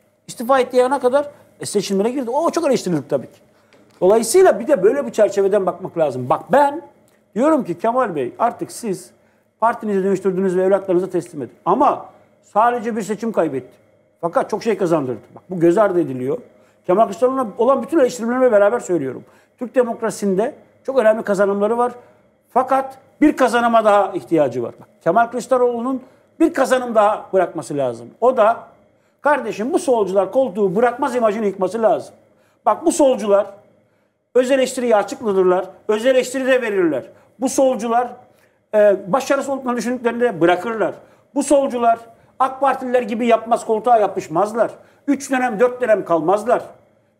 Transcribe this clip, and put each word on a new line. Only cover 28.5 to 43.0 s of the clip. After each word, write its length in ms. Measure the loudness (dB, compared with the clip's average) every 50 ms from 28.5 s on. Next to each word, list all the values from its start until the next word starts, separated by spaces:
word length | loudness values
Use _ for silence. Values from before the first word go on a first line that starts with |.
| 2 0 -6 -16 _ _ _ _ _ _ _ _ _ _
kardeşim 520 | -2 0 0 0 -2 -6 -8 -6 -6 -4 -4
bu 60 | -2
solcular 520 | 0 0 0 0 0 0 2 0 0 2
koltuğu 440 | 0 0 -2 0 0 -2 -2 0 2
bırakmaz 400 | 2 0 0 0 -2 -4 -4 -2
imajını 300 | 0 0 0 0 0 -2
yıkması 360 | -4 -2 -2 -4 -4 -2 0
lazım. 340 | 2 2 2 0 -2 -8 -18 _ _ _ _ _ _ _ _ _ _
Bak 200 | -2 -2 0 0
bu 60 | -2
solcular 540 | 2 4 4 2 2 2 0 2 2 2 2 -2 -8 -18 _ _ _ _ _ _ _ _ _ _ _ _ _ _ 0
öz 160 | 0 2 2
eleştiriye 440 | 2 2 0 0 -2 -4 0 2 2
açıklıdırlar. 720 | 2 2 -2 -6 -6 -4 -2 0 2 2 2 2 0 -2 -6 -12 -10 _ -4
Öz 180 | -2 0 2
eleştiri 420 | 2 2 2 0 0 -4 -4 0 0
de 140 | 0 0
verirler. 420 | 0 -2 -2 0 0 0 0 -2 -6 -10 -16 _ _ _ _ -6
Bu 100 | -6 -2
solcular, 580 | 0 2 2 2 2 0 -2 -2 0 0 0 -2 -6 -14 -20 _ _ _ _ _ _ _ _ _ 2
e, 200 | 4 4 4 4 2 0 -2
başarısız 420 | -2 -2 0 0 -2 -2 -2 -4
olduklarını 280 | -6 -4 -4 -4 -4 -4
düşündüklerinde 640 | -4 -4 -6 -4 -2 -4 -2 0 0 -2 0 2
bırakırlar. 520 | 2 2 2 2 -2 -4 -4 -4 -4 -4 -4 -8 -16 _ _ _ _ _ _
Bu 80 | -6 0
solcular 560 | 2 2 2 2 0 -2 0 0 2 0 0 -4 -12 -20 _ _ _ _ -2
ak 220 | -2 -2 -2 0
Partililer 400 | 0 0 0 -2 -2 -2 -2 -2